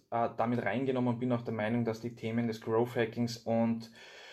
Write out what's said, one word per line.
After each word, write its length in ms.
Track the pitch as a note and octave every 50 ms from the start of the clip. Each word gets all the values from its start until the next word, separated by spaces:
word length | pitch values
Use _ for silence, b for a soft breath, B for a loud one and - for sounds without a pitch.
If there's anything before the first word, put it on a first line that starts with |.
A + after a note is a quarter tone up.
| _ _
äh, 180 | A2+ A#2 A#2 A2+ -
damit 260 | - A2+ A#2+ A#2+ A#2 G#2+
reingenommen 520 | G2 G#2 C3 C#3 C3 B2+ B2+ B2 B2 A#2
und 40 | A2+
bin 140 | B2+ B2+ A#2+
auch 80 | A#2
der 120 | - A#2+ A2+
Meinung, 300 | A2 G#2 A2 A#2+ A#2+ A#2
dass 160 | A2+ A2 -
die 160 | A#2 A#2+ A#2
Themen 320 | - A#2 A2 A2+ A#2 A#2
des 140 | A2+ A2 A2
Growth 340 | - A#2 A2 A2+ A#2+ A#2+ -
Hackings 400 | B2 A2+ A2+ A#2 A#2+ A#2+ A#2 -
und 560 | - - A2+ A2+ A2+ A#2 A#2 A2+ A2+ - - B B B B B B B B